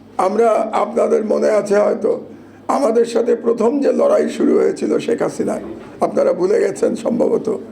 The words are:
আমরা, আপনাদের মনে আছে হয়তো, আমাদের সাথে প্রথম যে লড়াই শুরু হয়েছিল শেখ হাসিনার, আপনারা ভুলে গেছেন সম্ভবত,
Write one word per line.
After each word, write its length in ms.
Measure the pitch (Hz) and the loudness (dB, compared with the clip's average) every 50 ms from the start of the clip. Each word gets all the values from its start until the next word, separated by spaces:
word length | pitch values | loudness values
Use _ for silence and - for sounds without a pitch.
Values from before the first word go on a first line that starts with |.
| - - - - | -20 -10 -4 -2
আমরা, 520 | 185 190 202 208 233 226 214 - - - - | 0 0 2 2 4 4 4 2 0 0 -2
আপনাদের 520 | 233 202 214 226 233 - 220 226 226 214 | -2 -2 -2 0 0 0 2 2 0 0
মনে 240 | 208 - 214 214 233 | 0 0 0 2 2
আছে 280 | 220 208 202 - 196 208 | 2 2 2 2 2 2
হয়তো, 480 | 208 208 - - - - - - - - - - - - - - - - | 2 2 0 0 0 -2 -2 -2 -6 -12 -18 -20 -20 -20 -20 -12 -6 -2
আমাদের 380 | 262 262 277 220 226 240 226 | -2 0 2 2 2 2 0
সাথে 300 | - - 233 233 240 240 | 2 0 0 0 0 0
প্রথম 440 | 233 - 233 226 226 214 240 285 285 | 0 0 0 0 2 2 0 0 0
যে 140 | - - - | 0 0 2
লড়াই 360 | - - - 202 - - 233 | 2 2 2 4 2 2 0
শুরু 280 | - - - - 78 76 | -2 0 0 2 2 2
হয়েছিল 420 | - - - - - - - - | 2 0 0 -2 -2 -2 -2 -2
শেখ 220 | - - - - | 0 -2 -2 -2
হাসিনার, 400 | - 160 - - - 98 - - - - - - - - - - | -2 -2 -4 -4 -4 -4 -4 -6 -6 -10 -14 -14 -16 -16 -8 -4
আপনারা 320 | - 165 - - - - - | -4 -2 0 0 0 0 0
ভুলে 260 | - 175 185 202 - | 0 0 0 2 2
গেছেন 360 | 208 202 - - - - - | 0 0 -2 -2 -2 -2 -2
সম্ভবত, 600 | - - - - - - - - - - - - - - - | -2 -4 -2 0 0 0 0 0 0 -2 -4 -6 -6 -8 -12